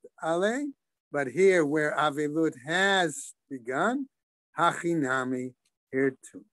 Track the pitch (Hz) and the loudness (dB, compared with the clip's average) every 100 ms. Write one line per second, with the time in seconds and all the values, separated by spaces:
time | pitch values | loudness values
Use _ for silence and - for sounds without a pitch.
0 | - - 160 170 202 254 277 - _ _ | -14 -8 -2 0 0 -2 -6 -10 _ _
1 | _ 143 131 135 190 185 147 156 151 147 | _ -4 -4 4 6 6 4 2 0 0
2 | 151 143 151 156 160 131 127 180 196 190 | 0 0 -2 0 0 -2 -4 0 2 2
3 | 170 - - - - 131 117 135 202 269 | 0 -2 -14 -20 -14 -12 -6 -2 0 -2
4 | 262 _ _ _ _ - 170 175 170 170 | -6 _ _ _ _ 0 0 0 -2 0
5 | 131 131 127 127 127 - _ _ - 131 | 0 0 -2 -4 -6 -12 _ _ -6 0
6 | 135 131 - 92 - | 0 -2 -20 -20 -20